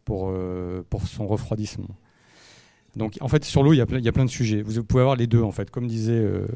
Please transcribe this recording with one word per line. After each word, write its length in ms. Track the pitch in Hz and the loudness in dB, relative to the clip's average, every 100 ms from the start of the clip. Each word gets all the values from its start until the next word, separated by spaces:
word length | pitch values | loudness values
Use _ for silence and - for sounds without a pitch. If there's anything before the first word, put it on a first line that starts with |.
| - | -6
pour, 240 | 101 95 | -4 -4
euh, 520 | 92 92 90 90 90 90 | -4 -4 -6 -6 -8 -6
pour 180 | 101 90 | -6 -6
son 200 | - 101 | -6 -2
refroidissement. 680 | 107 - 107 104 - 95 98 _ _ _ _ - - _ _ _ - | -2 -2 -4 -6 -8 -12 -14 _ _ _ _ -20 -20 _ _ _ -6
Donc 220 | 110 - | -6 -6
en 80 | 131 | 0
fait 160 | 151 | 0
sur 180 | - 151 | 2 4
l'eau 120 | 139 | 6
il 20 | 156 | 6
y 60 | |
a 40 | 113 | 4
plein, 120 | 127 | 0
il 60 | 117 | 0
y 20 | |
a 40 | |
plein 120 | - | 2
de 60 | 131 | 0
sujets. 320 | - 113 107 | 0 0 0
Vous 200 | 107 110 | -2 -4
pouvez 200 | 107 127 | 0 4
avoir 120 | 131 | 4
les 120 | 131 117 | 4 4
deux 160 | 113 | 4
en 100 | 113 | 2
fait, 180 | 92 101 | -2 -6
comme 160 | - 120 | -6 -4
disait, 260 | 113 110 | -2 0
euh, 360 | 117 104 95 98 | 2 2 0 -4